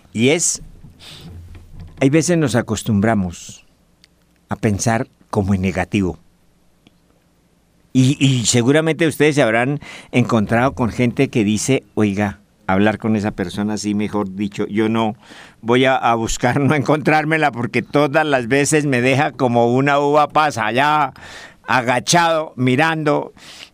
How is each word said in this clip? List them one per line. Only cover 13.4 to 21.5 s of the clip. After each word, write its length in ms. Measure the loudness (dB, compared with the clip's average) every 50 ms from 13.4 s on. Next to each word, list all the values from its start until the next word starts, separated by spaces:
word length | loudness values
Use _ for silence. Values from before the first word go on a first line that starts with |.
| -6 -6 -6 -6 -6 -4 -6 -4
sí, 160 | -4 -4 -4
mejor 400 | -4 -4 -4 -4 -4 -4 -4 -6
dicho, 320 | -6 -8 -6 -6 -6 -8
yo 220 | -4 -2 -2 0 0
no 260 | 0 0 -2 -2 -4 -8 -14 -20 -20 -20 -20 -20 -20 _
voy 220 | -2 0 2 2 2
a, 120 | 2 2
a 180 | 2 0 0 0
buscar 420 | 0 -2 -4 -4 -2 0 0 0 2
no 160 | 2 2 2
encontrármela 800 | 2 0 0 0 0 2 2 2 2 0 0 0 0 0 0
porque 280 | -2 -4 -6 -4 -4 -4
todas 460 | -4 -2 0 0 0 2 2 0 0
las 220 | 2 0 -2 0 0
veces 380 | 0 0 2 2 0 0 0
me 140 | 0 0 0
deja 300 | 2 2 2 2 0 -2
como 420 | -2 -2 0 2 2 4 4 4
una 280 | 4 2 2 2 2 2
uva 280 | 2 2 4 2 2 2
pasa 380 | 2 0 0 0 0 -2 -2
allá, 460 | -2 0 0 2 2 2 2 0 -2 -6 -10 -20 -20 -20 -20 -20 -20